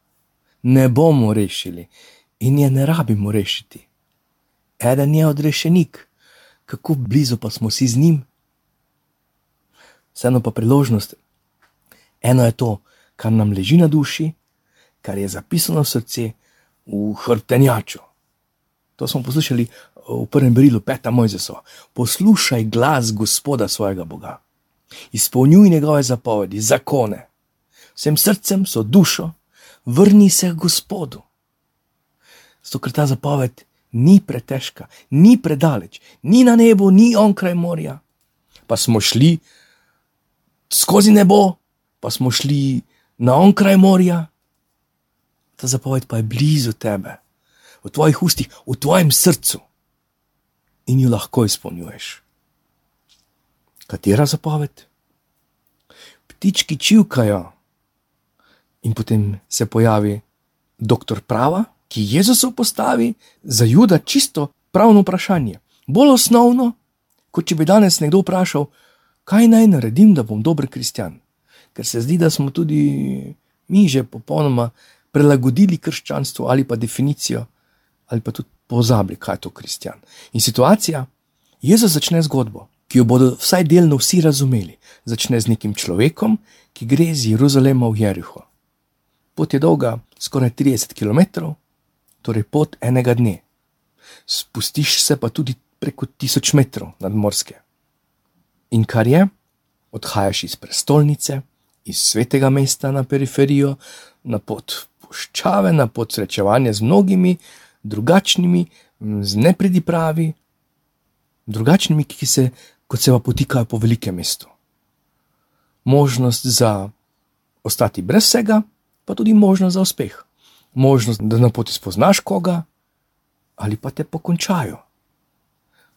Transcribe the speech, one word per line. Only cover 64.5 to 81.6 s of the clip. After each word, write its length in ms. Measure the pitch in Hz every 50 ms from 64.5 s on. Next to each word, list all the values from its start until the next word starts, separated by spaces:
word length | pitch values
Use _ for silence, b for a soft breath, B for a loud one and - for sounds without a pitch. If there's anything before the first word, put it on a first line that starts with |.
| _ _ _ _
pravno 300 | - 185 214 233 214 202
vprašanje. 580 | 190 - 185 180 - - 190 170 131 104 85 - _ _ _ _ _ -
Bolj 220 | 131 220 285 294
osnovno, 640 | 262 240 - - 233 240 240 240 247 254 254 240 233 _ _ _ _ _ _ _ _ _ _ _
kot 140 | - 165 165
če 100 | - 180
bi 120 | 156 156 156
danes 300 | 196 220 208 185 - -
nekdo 220 | 156 147 165 196 190
vprašal, 420 | - 185 185 185 - - 143 147 - _ _ _ _ _ _ _ _ _ _ _ -
kaj 180 | 190 214 233 226
naj 160 | 226 226 226 214
naredim, 460 | 180 139 117 110 113 156 214 214 190 139
da 80 | 117
bom 160 | 107 107 107
dober 260 | 110 160 170 151 139 127
kristjan. 520 | - 127 120 - - - 101 82 - _ _ _ _ _ b b b b b b b
Ker 120 | - -
se 160 | - - 117
zdi, 160 | 117 135 175 170
da 140 | 170 160 -
smo 160 | - 139 139
tudi 320 | - 165 170 151 151 151 147 143 139 139 139 135 131 135 139 139 147 _ _ _ _ _ _ -
mi 180 | 170 202 208 156
že 140 | 131 135 123
popolnoma 680 | - - 117 - - 147 156 151 143 127 120 117 120 b b b b b b b b
prilagodili 680 | - 143 147 147 143 131 120 131 120 165 202 190 170 156
krščanstvo 720 | - 165 - - _ - 139 143 139 - - - 131 120
ali 160 | 127 135 135
pa 100 | 135 120
definicijo, 720 | 113 120 117 - - 135 143 147 - - - 120 113 113 - _ _ _ _ _ _ _ _ _ _ _ -
ali 120 | 120 113
pa 100 | - 131
tudi 180 | - - - _ _ _ _ -
pozabili, 520 | 120 120 117 113 123 107 101 92 90 -
kaj 160 | - - 95
je 100 | - -
to 40 | 90
kristjan. 520 | - - - - - - - - - _ b b b b b b b
In 80 | 113
situacija, 640 | - - 110 - 123 156 214 214 - - 160 139 131 - _ _ _ _ _ _ _ _ _ _